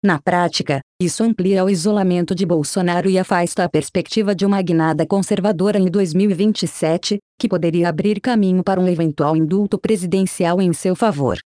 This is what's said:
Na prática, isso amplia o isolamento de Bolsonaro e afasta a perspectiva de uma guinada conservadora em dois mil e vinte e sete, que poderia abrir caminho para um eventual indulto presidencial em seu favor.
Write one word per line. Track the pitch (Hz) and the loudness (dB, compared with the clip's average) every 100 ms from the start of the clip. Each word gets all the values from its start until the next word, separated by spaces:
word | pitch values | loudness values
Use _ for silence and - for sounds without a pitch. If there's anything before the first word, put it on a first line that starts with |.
Na | 196 160 | 2 0
prática, | - 180 175 - - 139 - _ | 0 0 0 -2 -4 -4 -6 _
isso | 175 - | -4 0
amplia | 226 220 185 190 | -2 0 0 2
o | 185 | 2
isolamento | 190 175 208 190 175 170 | 0 0 0 0 0 0
de | 180 | -2
Bolsonaro | 190 170 147 - 180 175 190 | 0 0 0 -2 0 0 2
e | 185 | 0
afasta | 185 185 175 - | 0 0 0 0
a | 175 | 0
perspectiva | 156 - - 170 - 202 | 0 -2 -4 -4 -2 -2
de | 196 | 0
uma | 202 196 | 0 0
guinada | 180 165 160 151 156 | 0 2 2 0 0
conservadora | 196 185 208 190 180 190 208 | 0 0 0 0 0 0 2
em | 185 | 2
dois | 185 190 | 2 0
mil | 156 208 | 2 2
e | |
vinte | 175 208 208 | 2 0 0
e | 170 | -4
sete, | - 160 170 - 202 _ _ | -2 0 0 -2 -6 _ _
que | 220 | -2
poderia | 180 170 170 170 | 0 0 0 0
abrir | 156 208 208 | 0 0 0
caminho | 254 233 196 185 | 0 2 2 2
para | 180 190 | 0 0
um | 185 | 0
eventual | 175 165 147 147 160 | 2 0 0 0 2
indulto | 156 185 202 196 | 0 0 -2 -4
presidencial | - 220 180 190 190 - 175 175 | -2 -2 0 -2 -2 -2 0 2
em | 190 | 0
seu | 165 190 185 | 0 -2 0
favor. | 226 143 131 110 - | 0 0 -2 -2 -8